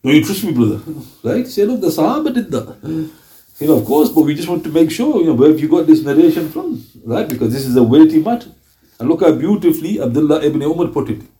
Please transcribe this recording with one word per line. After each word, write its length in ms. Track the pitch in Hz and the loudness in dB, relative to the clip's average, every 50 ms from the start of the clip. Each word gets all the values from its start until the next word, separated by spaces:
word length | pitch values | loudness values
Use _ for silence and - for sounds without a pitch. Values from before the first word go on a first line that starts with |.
"Don't 120 | - 131 143 | 0 4 2
you 80 | 151 156 | 2 2
trust 200 | 165 202 196 - | 2 -6 -6 -4
me, 80 | 180 | -4
brother?" 280 | 139 123 117 107 92 - - 160 156 - 120 - - _ | 0 0 0 0 0 -4 -8 -12 -14 -14 -16 -20 -20 _
Right? 240 | - 113 - 240 240 | -6 -4 -4 -4 -4
Say, 200 | - - 202 202 | -4 -2 -2 -2
"Look, 160 | 220 254 - | -2 -2 -2
the 60 | 190 160 | -2 -4
Sahaba 440 | - - 156 214 262 302 311 285 | -2 0 -2 0 0 -2 -4 -2
did 180 | 247 240 208 - | -4 -4 -4 -4
that." 600 | 139 117 110 107 - - - 151 160 160 156 156 - _ _ _ - - _ _ _ - | -6 -8 -8 -10 -18 -16 -12 -10 -8 -8 -8 -10 -14 _ _ _ -20 -20 _ _ _ -6
You 60 | 143 | 0
know, 100 | 151 151 | 2 2
of 80 | 120 - | 2 2
course, 240 | 101 131 151 151 - | 0 2 2 2 2
but 140 | - 160 | 2 0
we 120 | 143 143 151 | 0 0 0
just 140 | 151 175 175 | -4 -4 -6
want 160 | 175 165 - | -6 -6 -6
to 60 | 160 | -2
make 200 | 147 165 165 156 | 0 2 2 2
sure, 300 | - - 240 302 294 208 | 0 -2 -2 0 0 0
you 60 | 165 | 0
know, 80 | 160 131 | 0 2
where 160 | 117 135 151 | 4 4 4
have 100 | 156 - | 4 2
you 80 | 147 151 | 0 0
got 180 | 165 175 160 | 0 0 4
this 160 | 156 156 - | 4 4 4
narration 460 | 131 139 135 151 175 320 - - 160 - | 4 0 2 4 4 4 2 0 -6 -6
from? 340 | - 320 381 349 262 - - _ _ - - | -8 -8 -8 -8 -10 -10 -12 _ _ -18 -8
Right? 240 | 113 117 - - - | -6 -4 -4 -4 -6
Because 240 | 127 - 127 110 | -6 -4 -4 -4
this 140 | 120 139 135 | -4 -4 -4
is 100 | 131 123 | 0 2
a 60 | 127 | 2
weighty 360 | 117 110 123 151 160 156 160 160 | 4 6 8 6 6 6 6 2
matter. 320 | 156 220 240 240 - - _ _ _ _ _ _ _ _ _ _ | 0 0 -4 -4 -6 -16 _ _ _ _ _ _ _ _ _ _
And 80 | 117 | -2
look 140 | 135 165 - | -2 -2 2
how 120 | 185 160 | 2 2
beautifully 680 | 151 123 147 180 214 208 - 170 156 - 160 175 214 - | 2 0 0 0 -2 2 2 0 0 0 -4 -6 -4 -4
Abdullah 420 | 139 123 117 147 156 147 151 160 | -4 -2 -2 0 0 2 0 0
ibn 200 | 147 151 - 156 | 0 -2 -2 -2
Umar 240 | 139 151 160 170 175 | -4 -4 -2 -2 -4
put 240 | 165 - - 104 104 | -4 -4 -6 -6 -6
it. 100 | 107 - - _ _ | -8 -10 -10 _ _